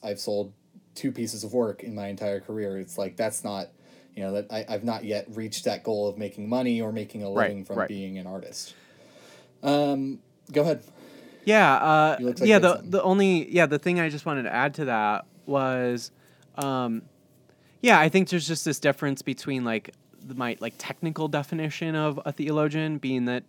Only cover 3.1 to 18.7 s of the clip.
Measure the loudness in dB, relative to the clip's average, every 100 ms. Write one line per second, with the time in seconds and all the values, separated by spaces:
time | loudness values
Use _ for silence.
3.1 | -4 -4 -4 -6 -8 -10 _ _ -20 _
4.1 | -10 -6 -4 -4 -8 -6 -4 -4 -4 -4
5.1 | -6 -6 -10 -8 -4 -4 -4 -4 -2 -2
6.1 | -4 -8 -8 -4 -2 0 0 -2 -6 -8
7.1 | -8 -4 0 0 -2 -8 -4 -4 -4 -8
8.1 | -10 -10 -12 -12 -14 -16 -18 _ _ -20
9.1 | -20 -20 -20 _ -6 0 2 2 0 -2
10.1 | -8 _ _ -4 0 2 0 -4 -20 -20
11.1 | -20 -20 -6 4 6 8 6 6 6 6
12.1 | 4 -2 2 8 8 8 4 0 0 4
13.1 | 4 4 4 2 2 4 2 0 0 0
14.1 | -4 -4 -4 -2 0 -2 -2 -2 0 2
15.1 | 0 -4 _ -2 0 0 0 -2 -2 -6
16.1 | _ _ _ _ -6 -4 -2 -2 -4 -8
17.1 | _ _ _ _ _ _ 0 6 8 8
18.1 | 4 2 0 -2 -4 -2